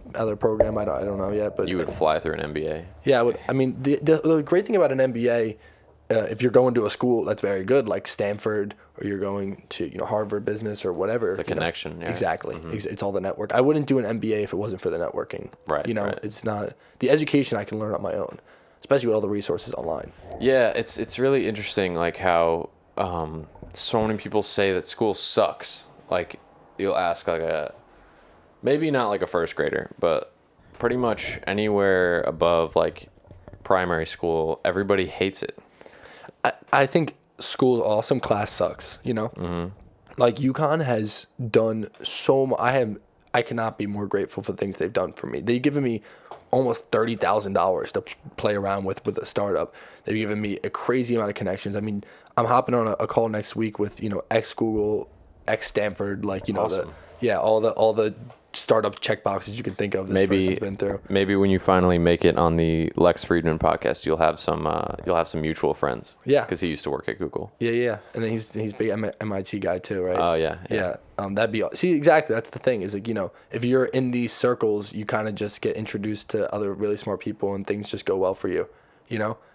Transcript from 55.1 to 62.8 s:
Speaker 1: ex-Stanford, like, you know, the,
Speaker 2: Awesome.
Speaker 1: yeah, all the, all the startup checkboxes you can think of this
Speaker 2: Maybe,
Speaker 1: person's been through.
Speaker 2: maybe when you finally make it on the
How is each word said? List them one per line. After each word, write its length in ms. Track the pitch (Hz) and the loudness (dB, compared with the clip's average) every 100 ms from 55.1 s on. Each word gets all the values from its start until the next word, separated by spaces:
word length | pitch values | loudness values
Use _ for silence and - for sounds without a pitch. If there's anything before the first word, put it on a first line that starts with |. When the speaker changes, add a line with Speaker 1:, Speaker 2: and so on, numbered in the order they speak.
| - - - - | -16 -20 -10 -4
Speaker 1:
ex-Stanford, 760 | 110 - - 104 - 101 101 | -4 -2 -2 -2 -4 -6 -4
like, 240 | 104 95 - | -4 -4 -4
you 60 | |
know, 140 | 101 107 | -2 0
the, 120 | 95 | -2
Speaker 2:
Awesome. 120 | 80 - - - | -6 -12 -20 -2
Speaker 1:
yeah, 180 | 120 95 | 0 2
all 220 | 110 110 | 4 4
the, 100 | 110 | 4
all 220 | - 110 | 4 4
the 220 | 110 107 101 - - _ | 4 0 -2 -14 -20 _
startup 460 | - - 113 104 95 | -2 2 4 2 -2
checkboxes 520 | - 107 104 98 - | -2 -2 -2 -4 -6
you 80 | 110 | -8
can 140 | 107 98 | -8 -4
think 180 | 101 | -2
of 140 | 98 95 | -2 2
this 60 | 95 | 4
Speaker 2:
Maybe, 220 | 98 95 | 4 4
Speaker 1:
person's 200 | 95 92 | 2 0
been 180 | 101 98 | -4 -2
through. 220 | 101 98 - | -4 -4 0
Speaker 2:
maybe 260 | 98 98 101 | 2 4 4
when 140 | 98 | 4
you 80 | 95 | 4
finally 380 | - 92 90 87 | 6 6 6 6
make 260 | 85 85 85 | 6 6 6
it 120 | - | 6
on 180 | 85 82 | 4 4
the 340 | 82 80 | 4 2